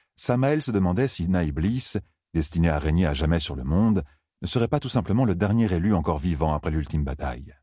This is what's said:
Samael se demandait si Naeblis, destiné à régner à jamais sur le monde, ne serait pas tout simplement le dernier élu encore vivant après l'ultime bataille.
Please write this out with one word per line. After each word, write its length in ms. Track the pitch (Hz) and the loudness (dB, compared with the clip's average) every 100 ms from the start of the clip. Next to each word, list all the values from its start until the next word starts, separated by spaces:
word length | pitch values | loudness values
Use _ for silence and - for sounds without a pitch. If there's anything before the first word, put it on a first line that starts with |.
| _ - | _ -8
Samael 460 | - 123 135 156 | 0 2 2 2
se 80 | 143 | 0
demandait 380 | 104 92 92 131 | 2 2 2 0
si 200 | - 82 | -2 0
Naeblis, 640 | 92 80 71 87 127 - 104 - _ _ 82 | 0 0 0 -2 -2 -4 -8 -8 _ _ -4
destiné 340 | 80 85 85 | -2 2 2
à 80 | 76 | 2
régner 300 | 76 82 87 | 0 2 2
à 80 | 69 | 0
jamais 240 | 78 82 | 0 0
sur 160 | - 71 | -2 -6
le 80 | |
monde, 400 | 64 85 113 98 80 _ _ - | -2 2 2 2 -2 _ _ -12
ne 40 | - | -4
serait 200 | 127 117 | -2 0
pas 120 | 139 | -2
tout 80 | 127 | -2
simplement 380 | 123 87 104 127 | -2 0 2 2
le 80 | |
dernier 400 | 87 101 110 113 | 2 2 2 2
élu 220 | 90 95 98 | 2 2 2
encore 240 | 80 78 | 2 0
vivant 340 | 82 80 78 | 0 0 0
après 160 | 76 82 | 0 -2
l'ultime 340 | 78 73 78 | -4 -2 -2
bataille. 540 | 69 71 71 62 67 - | -4 -4 -8 -8 -14 -20